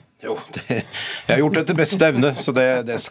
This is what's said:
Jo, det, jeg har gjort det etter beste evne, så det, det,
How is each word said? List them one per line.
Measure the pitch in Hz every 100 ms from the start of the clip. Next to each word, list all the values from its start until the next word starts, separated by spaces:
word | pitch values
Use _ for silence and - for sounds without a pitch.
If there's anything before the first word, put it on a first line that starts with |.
| - _ -
Jo, | - - -
det, | - 117
jeg | - - - - -
har | 120
gjort | 151
det | 160
etter | 160 165
beste | 151 190 160
evne, | 127 139
så | 127 - 131
det, | 127 127 117
det, | 113 -